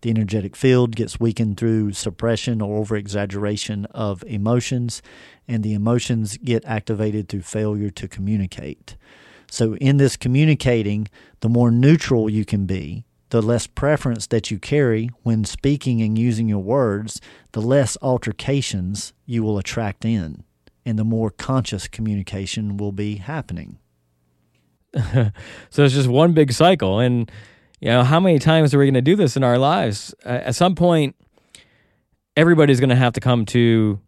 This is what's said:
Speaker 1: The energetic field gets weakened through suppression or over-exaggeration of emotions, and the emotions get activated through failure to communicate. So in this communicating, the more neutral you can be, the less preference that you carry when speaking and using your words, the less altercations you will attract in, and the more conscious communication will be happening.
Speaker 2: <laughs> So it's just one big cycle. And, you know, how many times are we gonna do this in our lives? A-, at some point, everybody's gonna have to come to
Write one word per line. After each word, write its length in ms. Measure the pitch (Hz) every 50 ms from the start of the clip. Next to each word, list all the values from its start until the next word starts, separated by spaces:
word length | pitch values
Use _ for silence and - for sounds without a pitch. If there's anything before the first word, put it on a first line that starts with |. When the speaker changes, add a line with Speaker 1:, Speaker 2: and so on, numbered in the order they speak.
Speaker 1:
The 100 | - 117
energetic 460 | 113 113 110 95 104 110 95 95 -
field 400 | - - 131 127 123 123 120 113
gets 240 | 113 117 - - -
weakened 360 | 117 117 107 - 120 107 101
through 360 | - 113 117 113 110 107 104 98
suppression 680 | - - 110 87 _ - 117 117 104 - - 120 110
or 180 | 107 101 104 107
over-exaggeration 1080 | 107 101 110 104 101 104 98 104 101 101 95 101 104 104 104 104 - - 107 101 101 107 _
of 320 | 127 113 104 98 87 -
emotions, 760 | 208 117 104 101 110 120 123 120 - 135 123 120 120 110 - _ - - - - - - _ _
and 160 | - 120 113 104
the 120 | 107 107
emotions 640 | 104 104 113 117 123 113 - 123 113 110 101 98 -
get 260 | - 131 120 113 -
activated 640 | - 113 107 - - 113 101 107 107 104 107 101 -
through 140 | - 101 90
failure 480 | - - 110 107 107 104 107 104 101
to 180 | 95 - - 101
communicate. 880 | - - 98 101 107 107 98 90 - - 78 69 73 _ _ - - - _ _ - _ - - _ - _ _
So 260 | - - 123 110 107
in 200 | - 139 135 139
this 200 | 143 139 131 -
communicating, 920 | - - 123 123 139 151 156 151 - - 135 123 117 107 101 104 104 107 104 _ - - _ _ _
the 80 | - 113
more 220 | 117 120 120 120
neutral 580 | 117 120 127 139 156 160 - - 135 117 110 107
you 160 | 107 107 104
can 220 | - - 101 98
be, 400 | 90 95 95 85 73 90 110 117 _ _ _ _ _
the 100 | - 117
less 260 | 110 110 120 117 -
preference 600 | - _ - - 139 151 147 - 135 120 110 -
that 240 | - - 113 101 -
you 80 | 107 98
carry 500 | - - 139 147 143 123 113 110 113 123 120 _ _
when 240 | 120 113 110 107
speaking 560 | - - - - 139 147 139 - 135 123 113 113
and 160 | 107 107 110
using 300 | 117 123 113 107 117 113
your 100 | 107 101
words, 600 | 92 98 120 143 131 113 98 101 110 110 - - _ - - - _ _ _
the 100 | 113 107
less 340 | 117 131 143 135 117 - - -
altercations 1120 | 139 127 120 - - 104 _ - - 135 143 131 - - 101 90 92 101 101 - - _ _ _
you 180 | - 120 117 110
will 140 | 107 107
attract 480 | 101 92 - - - 113 101 95 _ -
in, 400 | 113 113 107 87 78 76 - - _ _ _ _ _ _ _ _
and 140 | 123 113 107
the 60 | 110
more 260 | 110 113 113 113 107
conscious 580 | - _ - - 131 131 120 - - 98 - -
communication 880 | - - 113 110 104 101 95 - - 98 98 92 - - 110 104 101
will 160 | 101 104 104 98
be 240 | 95 104 104 104
happening. 640 | 98 92 90 151 160 127 - - 85 80 - - - _ _ _ _ _ _ _ _ _ _ _ _ _ _ _ _ _ _ _ _ _ _ -
Speaker 2:
<laughs> 40 | 165 117 - - 135 120 104 101 - - - - - - _
So 140 | - - 143
it's 100 | 139 127
just 140 | 143 135 127
one 240 | 120 131 160 175 170
big 200 | 156 151 135 120
cycle. 460 | - 160 175 196 160 - 95 95 104
And, 320 | 123 123 123 120 117 - - - - - _ _ _ _ _ _
you 80 | - -
know, 160 | 117 123 123
how 160 | 123 151 165
many 180 | 190 190 170 143
times 360 | 127 160 160 160 156 143 127
are 40 | 139
we 80 | 139
gonna 140 | 135 135 127
do 160 | 123 139 180
this 180 | 208 196 143 -
in 100 | 139 131
our 140 | 123 120 123
lives? 560 | 131 143 160 202 170 117 104 104 - - - _ _
A-, 220 | - 123 123 - -
at 80 | 123
some 180 | - 175 185 190
point, 400 | - 175 175 170 160 147 131 - _ _ _ _ _ _ _ _ - _ _ _ _ _ _ _ _ _ _ _ _ _ _ _
everybody's 440 | - 156 165 175 156 156 143 139 120
gonna 160 | 131 135 123
have 180 | 127 131 123 117
to 60 | -
come 260 | - 131 123 120 110
to 520 | - - 123 120 117 113 113 110 107 101 101 _